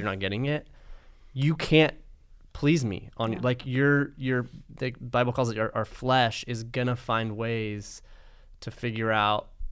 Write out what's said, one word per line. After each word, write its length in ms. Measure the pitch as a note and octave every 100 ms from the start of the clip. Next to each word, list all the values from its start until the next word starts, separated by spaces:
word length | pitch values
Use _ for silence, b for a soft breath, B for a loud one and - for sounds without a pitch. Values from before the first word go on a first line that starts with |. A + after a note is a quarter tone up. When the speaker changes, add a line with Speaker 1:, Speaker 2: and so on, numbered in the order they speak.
Speaker 1:
you're 60 | G#2
not 60 | F#2+
getting 240 | F#2+ G#2 C#3
it. 220 | D3+ - b b b b b b
You 240 | C3 C#3+ D#3+
can't 380 | - D#3 D#3 - - - - - -
please 320 | - C#3+ E3
me 260 | A#2+ F#2+ - -
on, 160 | A2+
Speaker 2:
Yeah. 80 | A2+
Speaker 1:
like, 240 | B2 B2 -
your, 460 | B2+ C#3+ C#3+ C#3+ -
your, 300 | C3 B2+ B2 - - -
the 140 | C3 B2
Bible 320 | A#2+ A#2+ B2
calls 180 | B2 A#2+
it 80 | G#2+
our, 140 | A2
our 100 | -
flesh 600 | A2 - B2+ B2+ A#2 - -
is 160 | A#2
gonna 300 | A2+ B2+ B2 B2
find 400 | - A2+ A2+ G#2+
ways 640 | A2+ A#2 G#2+ G#2 G2+ - b b b b b -
to 100 | -
figure 400 | - B2 A2 A2+
out 380 | G#2+ G#2 G#2+ - - -